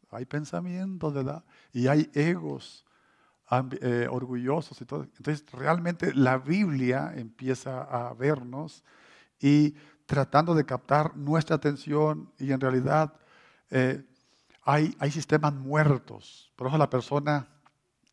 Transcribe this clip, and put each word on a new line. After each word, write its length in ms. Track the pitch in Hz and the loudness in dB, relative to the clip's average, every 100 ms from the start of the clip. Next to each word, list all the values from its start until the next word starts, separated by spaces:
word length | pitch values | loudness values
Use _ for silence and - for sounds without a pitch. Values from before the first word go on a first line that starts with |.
| _ | _
Hay 140 | 107 | -14
pensamientos, 880 | 131 147 151 170 180 180 196 185 160 | -8 -8 -6 -8 -6 -8 -8 -6 -4
¿verdad? 320 | 139 135 156 _ _ _ | -4 -4 -8 _ _ _
Y 160 | 120 127 | 0 4
hay 220 | 151 156 | 4 2
egos 720 | 147 156 175 151 139 - - _ _ _ _ _ _ - | 0 0 0 -4 -10 -14 -20 _ _ _ _ _ _ -2
ambi-, 320 | 127 131 127 | -2 -2 -4
eh, 260 | 127 120 123 | -2 0 -2
orgullosos 680 | 123 123 123 123 160 - - | -4 -6 -6 -2 -2 -4 -14
y 40 | |
todo. 180 | 117 151 | -10 -10
Entonces, 420 | 135 - 117 151 - | -10 -10 -6 -6 -8
realmente 600 | 123 139 170 170 175 160 | -4 0 0 0 -2 0
la 240 | 131 127 131 | 4 4 4
Biblia 760 | 135 185 196 139 123 131 - | 0 0 2 2 0 0 -2
empieza 680 | - 113 - 127 127 139 127 | -8 -12 -8 -4 -4 -6 -10
a 320 | 135 127 120 | -6 -6 -6
vernos 680 | 117 139 147 123 135 - - _ _ - - _ _ | -2 0 0 -4 -12 -12 -16 _ _ -20 -20 _ _
y 360 | 143 147 147 - - _ - | 6 6 6 0 -18 _ -4
tratando 480 | 139 131 147 165 | -2 2 2 4
de 100 | 160 | 2
captar 520 | 139 123 - 147 151 147 | 0 -2 2 2 2 -4
nuestra 400 | 143 160 156 156 | -2 0 2 0
atención 760 | 147 143 - 147 151 156 - - | 0 -2 -2 0 0 -2 -8 -8
y 140 | 135 | -4
en 80 | 131 | 0
realidad, 520 | 131 127 139 151 151 - _ _ _ _ - | 0 0 2 2 0 -6 _ _ _ _ -4
eh, 340 | 131 127 139 - _ _ _ _ _ | 0 0 -2 -10 _ _ _ _ _
hay, 340 | - 147 156 - | 0 2 2 -2
hay 120 | 143 | -4
sistemas 420 | 151 - 151 151 | -4 0 2 2
muertos. 1000 | 143 131 151 151 131 - - - - _ - | -2 -2 2 4 2 -2 -20 -20 -20 _ -8
Por 120 | 127 | -2
eso 100 | 156 | 2
la 100 | 143 | 2
persona 600 | 127 - 143 147 147 127 _ _ _ _ _ _ | 0 -2 -2 -2 -4 -6 _ _ _ _ _ _